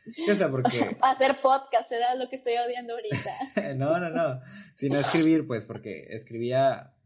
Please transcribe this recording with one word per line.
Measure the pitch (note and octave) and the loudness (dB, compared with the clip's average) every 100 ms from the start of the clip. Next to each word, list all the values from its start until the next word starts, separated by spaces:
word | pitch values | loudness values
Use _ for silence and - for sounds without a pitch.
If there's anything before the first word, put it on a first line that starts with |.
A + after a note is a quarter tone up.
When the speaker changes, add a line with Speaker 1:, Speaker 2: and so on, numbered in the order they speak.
Speaker 1:
Sí, | - - E4 | -16 -4 0
o | G3+ | 2
sea, | D#3 | 2
porque | C3 A#3+ - C4 - | 2 2 2 -2 2
Speaker 2:
<laughs> | |
Hacer | C4 C4 C4+ C#4 | 2 4 2 4
podcast, | C4 C4+ - A#3 A#3+ | 4 2 2 -2 0
era | A#3+ A#3+ B3+ | -2 0 -2
lo | B3+ | -4
que | C4 | -6
estoy | A#3 A#3+ | -2 -2
odiando | A#3+ B3 A#3+ | -2 -6 -8
ahorita. | A#3 G#3+ - G3+ - C4+ | -8 -6 -6 -6 -8 -6
Speaker 1:
<laughs> | G#3 E3+ C3 | -4 -4 -2
No, | C#3 F3 | 0 0
no, | E3+ | 0
no, | E3 D#3 B2+ - - - - | 0 0 -2 -12 -20 -20 -6
sino | C#3 C#3+ | 0 0
escribir, | C#3 E3 D#3+ D#3+ C#3+ | 2 4 4 4 0
pues, | A2+ | -6
porque | - G2+ G#2+ D#2 C#2 | -8 -12 -12 -12 -12
escribía | A2 - A#2 A#2 C3 C3+ A2+ - _ | -14 -10 -6 0 2 2 0 -8 _